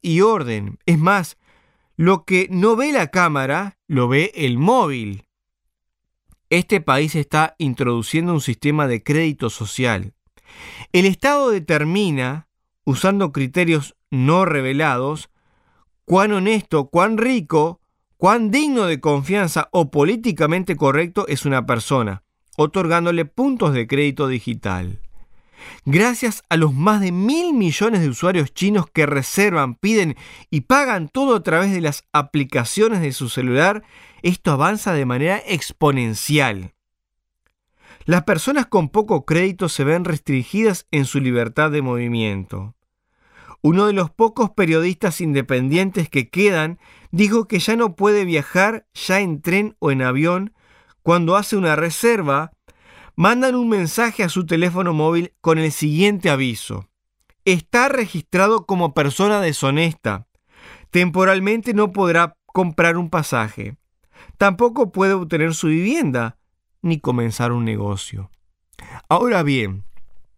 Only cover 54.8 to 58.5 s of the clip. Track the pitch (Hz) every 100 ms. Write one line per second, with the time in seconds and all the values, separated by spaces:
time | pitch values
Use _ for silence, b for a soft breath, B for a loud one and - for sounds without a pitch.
54.8 | 180 156 156 170 180 _ 165 160 156 -
55.8 | 151 151 202 202 180 135 131 110 - 101
56.8 | 98 _ _ _ _ _ 190 175 - 240
57.8 | 269 262 208 165 - 185 202